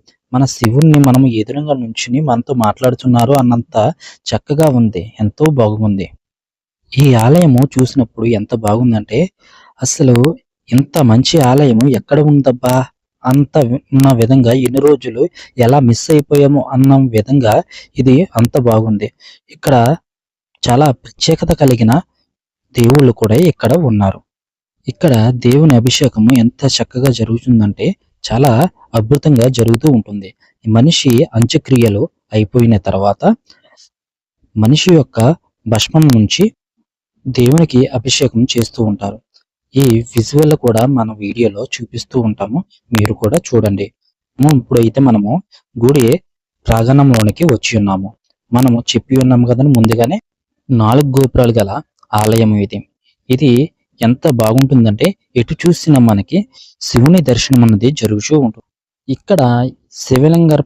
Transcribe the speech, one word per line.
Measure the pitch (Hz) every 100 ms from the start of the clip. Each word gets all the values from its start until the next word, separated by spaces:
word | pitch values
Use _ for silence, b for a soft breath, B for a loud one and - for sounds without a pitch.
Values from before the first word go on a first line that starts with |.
| _ b _
మన | 127 135
శివుణ్ణి | - 110 123 160 151 139
మనం | 123 135 110
ఎదురుగా | 104 139 151 139
నుంచుని | 117 113 - 123
మనతో | 156 120 - 127
మాట్లాడుతున్నారు | 107 - 127 123 131 120 117 143
అన్నంత | 123 120 - - 110 170 B B -
చక్కగా | 110 - 147 160 127
ఉంది, | 113 92 110 -
ఎంతో | 107 - 156 139
బాగుంది. | 110 107 107 98 92 - _ _ _ _ _ _ _
ఈ | 135 143 120 113
ఆలయము | 165 175 123 135 -
చూసినప్పుడు | 127 - 117 - 113 110
ఎంత | 104 117 107
బాగుందంటే | 107 123 110 104 117 185 _ b b b b
అసలు | - - 139 120 139 160 _ _ -
ఇంత | 120 139 - 131
మంచి | 113 135 170 123
ఆలయము | 135 147 110 135 110
ఎక్కడ | - 147 151
ఉందబ్బా | 143 135 123 127 127 127 _ _ _
అంత | 127 135 143 156 123
వి-, | 127 - 135
ఉన్న | 135 127
విధంగా | 117 135 117 131 123
ఎన్ని | 131 143
రోజులు | 143 127 113 165 B B - 120
ఎలా | 139
మిస్ | 123 117 -
అయిపోయాము | 156 147 143 143 143 -
అన్న | 131 135 135 131 110
విధంగా | 104 143 113 120 - B B -
ఇది | 131 131 190 117
అంత | 117 147 120
బాగుంది. | 110 113 104 104 - B B _
ఇక్కడ | - - 127 117 165 _ _ _ _ _ _
చాలా | - 120 147 -
ప్రత్యేకత | - - - 165 165 165
కలిగిన | 139 120 110 135 - _ _ _ _ _ _ -
దేవుళ్ళు | 120 139 139 110
కూడా | 110 113 185
ఇక్కడ | - 113 156 147
ఉన్నారు. | 104 98 - _ _ _ _ _ _ -
ఇక్కడ | - 170 117 113 127 120
దేవుని | 135 160 123
అభిషేకము | 123 - 135 110 110 131
ఎంత | 113 - 135 -
చక్కగా | 117 127 135
జరుగుతుందంటే | 117 113 117 127 117 104 - 120 196 _ _
చాలా | - 113 143 113 180 - b 117
అద్భుతంగా | 110 143 156 131 127 123
జరుగుతూ | 113 165 156 127
ఉంటుంది. | 104 104 95 - _ _ 113
ఈ | 110
మనిషి | 139 165 139 117 - 113
అంత్యక్రియలు | 117 - - 127 117 101 151 _ _
అయిపోయిన | 107 107 123 117 107
తర్వాత | 95 98 101 98 165 226 _ b b b b _ _ _ _ _ _ 110
మనిషి | 107 151 185
యొక్క | 165 - - 117 170 _ _ 110
భస్మం | 110 - 160 156 120
నుంచి | 104 - 208 - _ _ _ _ _ _ 139
దేవునికి | 127 123 156 165 123 131 123
అభిషేకం | 127 - 135 113 127
చేస్తూ | 120 110 - 110
ఉంటారు. | 101 101 107 _ _ _ _ _ 131
ఈ | 135 113 117
విజువల్ | 120 110 143 156 151
కూడా | 120 110 127 135
మన | 110 107
వీడియోలో | 101 104 117 101 117
చూపిస్తూ | - 117 120 - 127 113
ఉంటాము, | 104 101 131 - b -
మీరు | 117 104 110
కూడా | 107 160 -
చూడండి. | 117 107 98 98 _ _ _ _ -
ము-, | 139 143
ఇప్పుడైతే | 110 123 117 123 135
మనము | 110 101 156 - b _ 120
గుడి | 120 147 117 165 _ _ _ _ -
ప్రాంగణంలోనికి | 113 113 135 139 117 107 - 170
వచ్చి | 113 - 113
ఉన్నాము. | 101 95 98 - _ _ -
మనము | 120 131 117 -
చెప్పి | 117 - 131
ఉన్నాము | 127 123 120
కదండి | 120 143 127
ముందుగానే, | 110 113 117 196 - _ _ _ -
నాలుగు | 123 107 127 143 131
గోపురాలు | 131 - 120 113
గల | 101 117 - _ _
ఆలయం | 104 107 113 113 104 98
ఇది. | 101 - _ _ _ -
ఇది | 127 147 120 151 _ _ -
ఎంత | 226 247 165 120
బాగుంటుందంటే | 110 117 135 135 113 104 160 196 _ 127
ఎటు | 117 156
చూసినా | 170 170 - 139 117
మనకి | 101 98 175 208 b b b
శివుని | - 123 131 185 135
దర్శనం | 117 - 127 117
అన్నది | 104 117 147
జరుగుతూ | 107 104 - 151 123
ఉంటుంది. | - _ _ _ _ -
ఇక్కడ | 135 - 190 123 120 127 - _ -
శివలింగ | - 127 147 165 165 151